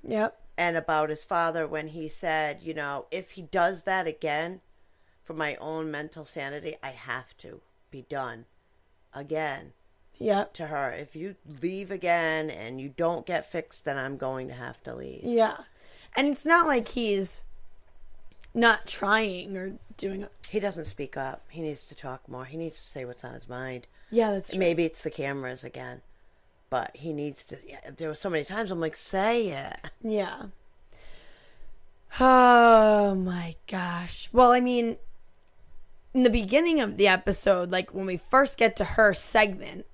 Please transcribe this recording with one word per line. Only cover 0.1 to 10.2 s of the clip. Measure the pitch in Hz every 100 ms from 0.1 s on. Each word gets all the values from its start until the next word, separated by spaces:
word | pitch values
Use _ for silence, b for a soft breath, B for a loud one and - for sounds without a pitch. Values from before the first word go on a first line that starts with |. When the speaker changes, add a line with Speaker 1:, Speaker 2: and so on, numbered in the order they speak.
| 220 220 - - -
Speaker 2:
And | 175 165
about | 160 156 151
his | 151
father | - 170 165 165 156
when | 156 156
he | 160 156
said, | - 175 156 151 147
you | 160
know, | 160 147 143 -
"If | 175 180
he | -
does | 165 185 175 190
that | - 190 170
again, | 156 160 147 165 185 _ _ _ _ _ _
for | _
my | 160 151 139
own | 151 160 160
mental | 147 151 165 147
sanity, | - 139 147 151 -
I | 139
have | 123 135 123 127 -
to | - - _ _ _
be | 139
done | 120 139 127 113 117 _ _ _ _ _ _
again." | - 143 156 156 135 76 _ _ _ _
Speaker 1:
Yep. | _